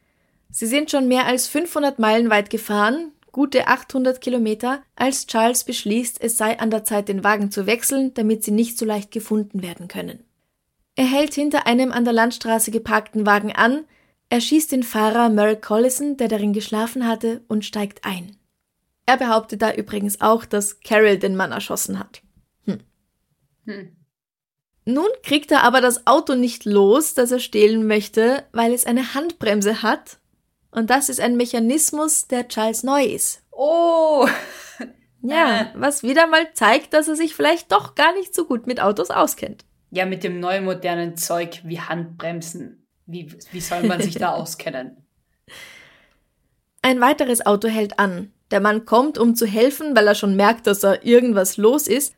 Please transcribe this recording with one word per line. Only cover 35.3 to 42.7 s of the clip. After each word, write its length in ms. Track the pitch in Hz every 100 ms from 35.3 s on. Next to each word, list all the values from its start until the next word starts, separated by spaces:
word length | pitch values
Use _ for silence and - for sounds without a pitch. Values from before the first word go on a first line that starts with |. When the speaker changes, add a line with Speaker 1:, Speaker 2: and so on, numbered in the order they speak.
| 311 302 226
Speaker 2:
Äh. 40 | 214 -
Speaker 1:
was 260 | 262 285
wieder 240 | 226 294 330
mal 260 | 320 320
zeigt, 400 | - 214 269 -
dass 140 | 311 311
er 80 | 311
sich 200 | 320 -
vielleicht 360 | 285 339 -
doch 220 | 403 -
gar 200 | - 302 381
nicht 180 | 370
so 120 | - 339
gut 200 | 240 247
mit 160 | 247
Autos 300 | 196 208 359
auskennt. 540 | - 311 - - - _ _ _
Speaker 2:
Ja, 160 | 180 190
mit 160 | 185
dem 160 | 190 175
neuen 260 | 175 196 190
modernen 500 | 180 180 170 170 170
Zeug 460 | - 170 170 -
wie 160 | 165 165
Handbremsen. 1040 | - 165 170 - 165 170 165 175 120